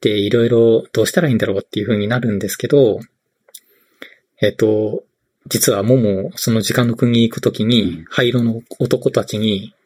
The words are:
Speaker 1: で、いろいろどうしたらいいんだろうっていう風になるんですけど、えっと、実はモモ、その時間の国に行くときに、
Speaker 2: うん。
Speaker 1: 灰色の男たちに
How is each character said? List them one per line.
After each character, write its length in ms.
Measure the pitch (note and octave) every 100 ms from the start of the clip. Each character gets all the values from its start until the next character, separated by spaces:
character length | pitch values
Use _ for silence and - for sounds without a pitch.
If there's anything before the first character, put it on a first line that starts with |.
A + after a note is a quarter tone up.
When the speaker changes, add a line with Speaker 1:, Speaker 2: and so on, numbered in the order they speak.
Speaker 1:
で、 180 | A#2+ G#2
い 100 | G2+
ろ 160 | A#2 A#2
い 40 |
ろ 360 | A2+ A#2 A2+ -
ど 120 | -
う 40 | A2
し 40 |
た 100 | -
ら 80 | D#3
い 20 |
い 40 | A#2
ん 20 |
だ 100 | G2+
ろ 80 | G2
う 20 |
っ 20 |
て 160 | - -
い 40 |
う 40 | G2+
風 100 | G#2+
に 100 | G#2
な 120 | B2
る 120 | A#2+
ん 80 | G2+
で 100 | G2
す 80 | -
け 100 | A#2+
ど、 320 | C#3+ B2+ F#2+ - _ _ _ _ - _ _ _ _ - _ _ _
え 80 | G#2
っ 60 | -
と、 480 | A2 G#2+ G#2+ G#2+ - _ _ _ -
実 260 | - -
は 100 | G#2
モ 140 | G#2 C3
モ、 340 | A2 G2 G2+ -
そ 160 | -
の 100 | A2+
時 120 | G2
間 140 | - A#2+
の 80 | A2+
国 160 | A#2+ A#2
に 40 |
行 120 | A#2 -
く 60 |
と 100 | -
き 140 | - G#2+
に、 160 | A#2+
Speaker 2:
う 40 | F#2+ E2
ん。 40 | D#2+
Speaker 1:
灰 180 | - B2
色 160 | B2
の 180 | A#2 A2+ - -
男 300 | B2+ B2+ C3
た 140 | B2+
ち 160 | G#2 G#2+
に 340 | A2 G2 G#2 _